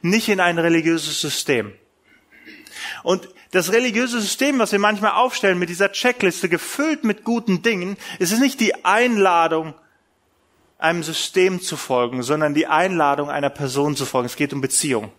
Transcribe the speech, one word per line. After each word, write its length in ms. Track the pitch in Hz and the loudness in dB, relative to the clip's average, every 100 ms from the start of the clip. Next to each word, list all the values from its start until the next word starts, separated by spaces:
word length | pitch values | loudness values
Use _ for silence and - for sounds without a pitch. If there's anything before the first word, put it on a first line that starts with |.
nicht 260 | 170 214 220 | 2 0 2
in 120 | 196 | 2
ein 180 | 175 170 | 2 4
religiöses 600 | 170 170 160 165 151 147 | 4 4 4 0 -2 -6
System. 520 | 151 - - 127 104 - _ _ _ _ _ - - - - - - - | -4 -4 0 0 -2 -12 _ _ _ _ _ -20 -20 -20 -20 -14 -12 -6
Und 240 | - 185 - - _ | -2 -2 -2 -20 _
das 180 | 185 170 | -2 2
religiöse 500 | 226 247 214 247 240 | 2 2 0 -2 -2
System, 380 | 202 - 277 269 | -4 0 0 2
was 140 | 214 | 2
wir 60 | 202 | 2
manchmal 340 | 208 208 208 | 2 2 0
aufstellen 460 | - 254 - 196 180 | 2 0 2 0 0
mit 100 | 175 | -2
dieser 240 | 175 196 | 0 -2
Checkliste, 560 | - 247 247 196 - 185 | 0 -2 0 -2 -2 -2
gefüllt 560 | 170 - - 302 302 | -2 -4 -4 -2 0
mit 180 | 220 208 | -2 -2
guten 400 | - 233 226 180 | -2 -2 0 0
Dingen, 340 | 233 202 180 202 - - | 0 -2 -6 -10 -14 -4
es 140 | 175 | -2
ist 80 | 226 | 2
nicht 180 | 277 - | 2 2
die 240 | 220 - | -2 0
Einladung, 920 | 180 208 247 220 190 170 165 160 160 - _ _ _ _ _ _ _ _ _ _ | 2 2 2 4 4 4 2 0 -4 -12 _ _ _ _ _ _ _ _ _ _
einem 260 | 160 170 | 0 0
System 560 | 156 156 - 185 185 180 | -4 -6 -2 2 2 2
zu 160 | - 151 | -6 -8
folgen, 480 | - 127 120 127 | -2 0 0 -2
sondern 300 | 123 151 151 | -2 0 2
die 120 | 147 - | 0 2
Einladung, 640 | 156 190 175 143 143 147 | 2 2 2 2 0 -2
einer 200 | 143 139 | -2 -4
Person 440 | 139 139 135 147 | -4 -4 0 0
zu 100 | 143 | -2
folgen. 220 | 131 131 120 | -2 -2 -4
Es 100 | - | -4
geht 160 | 147 | -4
um 80 | 139 | -2
Beziehung. 520 | 131 - 151 117 104 | -2 -2 0 -2 -4